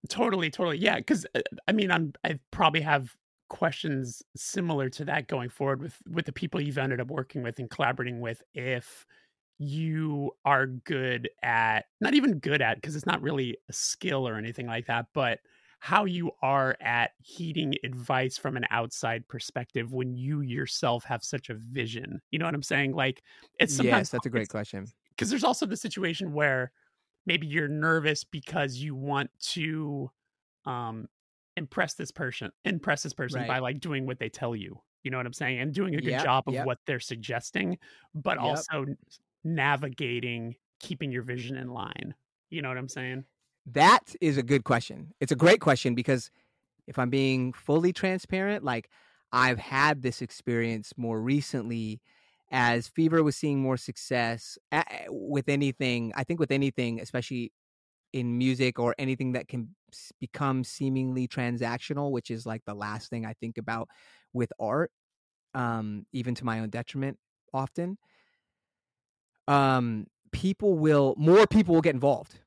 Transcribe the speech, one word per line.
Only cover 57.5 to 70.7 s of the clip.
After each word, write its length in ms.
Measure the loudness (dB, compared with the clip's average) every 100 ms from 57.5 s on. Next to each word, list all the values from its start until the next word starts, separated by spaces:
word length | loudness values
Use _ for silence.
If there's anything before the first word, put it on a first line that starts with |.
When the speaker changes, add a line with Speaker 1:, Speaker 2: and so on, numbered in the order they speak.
| _ _ _ _ _ _
Speaker 2:
in 260 | -4 0 2
music 400 | 2 4 2 2
or 160 | 0 2
anything 340 | -2 0 -2
that 160 | -2 -4
can 280 | -8 -8 -14 _
s-, 200 | -20 -20 _
become 440 | -12 -2 0 0
seemingly 640 | -2 -2 0 0 0 -2 -2
transactional, 840 | -2 -2 -2 -2 -4 -4 -4 -2
which 180 | -2 -4
is, 160 | -8 -6
like, 180 | -8 -8
the 80 |
last 360 | -8 -6 -8 -6
thing 160 | -6 -6
I 80 |
think 240 | -8 -8 -8
about 300 | -6 -6 -6 _ -20 -20 _
with 180 | -2 -2 -2
art, 320 | -2 0 0 _ _ _ _ _ _
um, 520 | -2 -2 0 -4 -6 -8
even 220 | -6 -4 -2
to 80 | -2
my 140 | -2
own 100 | -4
detriment 480 | -6 -6 -4 -4 -6 _ _ _
often. 440 | -4 -4 -4 -6 -6 _ _ _ _ _ _ _ _ _ _ _ _ _ _ 4
Um, 580 | 6 6 4 2 -2 -6 _ _
people 440 | -2 -2 2 2